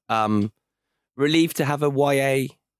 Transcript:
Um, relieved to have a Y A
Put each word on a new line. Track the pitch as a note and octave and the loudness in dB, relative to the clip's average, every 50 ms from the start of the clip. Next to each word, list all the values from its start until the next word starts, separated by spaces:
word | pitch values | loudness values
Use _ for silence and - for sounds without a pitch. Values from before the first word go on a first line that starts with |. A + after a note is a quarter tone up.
| _ - | _ -4
Um, | A2+ A2+ A2 G#2 G#2+ G#2 G2+ A2 - _ _ _ _ _ _ _ _ _ _ _ _ | -2 0 0 0 0 0 -2 -4 -6 _ _ _ _ _ _ _ _ _ _ _ _
relieved | - C#3 D3+ D#3 E3 E3 E3 - - | -2 -2 2 2 2 2 0 0 -2
to | D#3 | -2
have | C#3 D3 C#3+ D3+ | -2 -2 -2 -2
a | D3 | 0
Y | C#3 C3+ C#3+ C#3+ C#3+ | 0 2 2 2 2
A | C#3 C3+ C#3 C3+ C3+ C3 A#2+ - _ _ _ _ _ | 2 0 0 0 0 -2 -4 -8 _ _ _ _ _